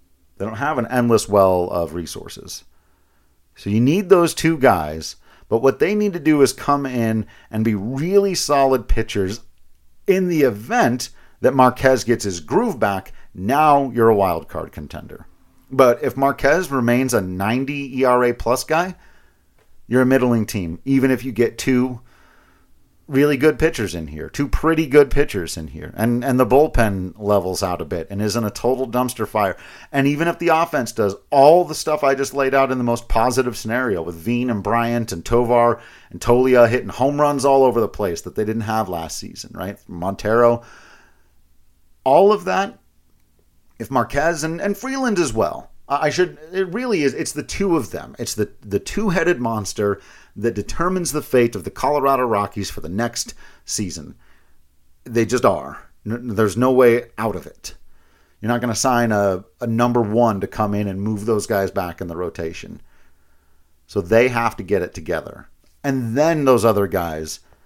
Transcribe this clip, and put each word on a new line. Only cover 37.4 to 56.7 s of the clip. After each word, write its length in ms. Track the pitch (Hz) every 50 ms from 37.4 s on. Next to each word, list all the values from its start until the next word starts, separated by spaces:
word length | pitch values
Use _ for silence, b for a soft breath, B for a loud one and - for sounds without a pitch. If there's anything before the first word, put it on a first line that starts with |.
| 123
all 180 | 139 135 135 131
over 160 | 127 113 117
the 80 | 107
place 340 | 101 - - 104 90 85 -
that 140 | - 92 -
they 80 | 110 107
didn't 200 | 107 110 117 104
have 260 | 107 110 110 104 90
last 300 | 87 82 82 82 - -
season, 320 | - - - - - - -
right? 240 | 90 90 98 - - _
Montero, 760 | - 90 85 87 95 98 - - 107 113 120 120 120 117 120 b b b b b b b b b b b b b b b b _ _ _ _ _ _ _ _ _ _ _ _ -
all 300 | 127 139 170 196 208 214
of 100 | 185 175
that, 320 | 185 185 190 196 226 - _ _ _ _ _ _ _ _ _ _ _ _ _ _ _ _ _ _ _ _ -
if 100 | 110 120
Marquez 520 | 135 123 113 - 135 143 156 170 175 147 151
and, 160 | 160 165 170
and 180 | 202 202 196
Freeland 420 | - - 262 269 269 262 240 202 175
as 140 | 160 127 107
well, 380 | 110 92 78 - - - - - - -
I, 200 | - 139 143 151
I 20 | 151
should, 280 | - 180 180 156 151 147 156 165
it 220 | 180 190 190 175 175
really 300 | 240 254 247 208 160 143
is, 100 | 135 120
it's 200 | 151 143 - -
the 100 | 147 -
two 340 | - - - 196 190 170
of 140 | 151 107 -
them. 240 | - 78 65 - - -
It's 140 | 117 - -
the, 160 | 110 104 - - -
the 180 | - 104 101 98
two-headed 600 | - - - 202 220 202 165 190 165 175 175 120
monster 640 | 123 113 113 107 98 - - - 104 101 98 - B B B B B B B
that 180 | 101 104 117 -
determines 560 | 104 - - - - 170 180 185 185 170 151
the 100 | 143 151
fate 340 | - - - 123 120 117 -
of 80 | 98 85
the 80 | -
Colorado 520 | - - 131 139 147 147 135 139 135 127 127
Rockies 460 | 117 110 101 101 - - 104 95 -
for 100 | - -
the 80 | -
next 460 | 80 90 104 120 120 - - - - - b b b b b b
season. 500 | b - - 104 90 - 80 73 78 - - _ - - _ _ _ - - _ _ _ _ _ _ _ _ -
They 220 | 127 110 117 113
just 180 | 107 127 120 -
are. 460 | 110 90 76 67 69 - - - - _ _ -
N-, 300 | 104 113 120 123 123 101
there's 200 | 101 110 101 92
no 160 | 113 127 131